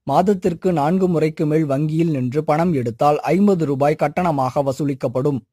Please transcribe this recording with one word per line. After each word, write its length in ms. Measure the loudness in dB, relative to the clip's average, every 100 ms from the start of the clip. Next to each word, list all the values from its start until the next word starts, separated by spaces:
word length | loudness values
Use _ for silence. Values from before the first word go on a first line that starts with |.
மாதத்திற்கு 720 | -2 2 2 0 -2 -2 -2
நான்கு 360 | 0 0 0 2
முறைக்கு 380 | 2 0 0 0
மேல் 200 | 0 0
வங்கியில் 440 | 0 0 0 0
நின்று 340 | 0 -2 -2
பணம் 280 | 0 0 2
எடுத்தால் 480 | 0 -2 0 2 2
ஐம்பது 440 | 0 2 4 2
ரூபாய் 320 | 0 0 0 0
கட்டணமாக 600 | -2 -2 -2 0 -2 -2
வசூலிக்கப்படும். 760 | -2 -2 -4 -2 -4 -2 -2 -2 -6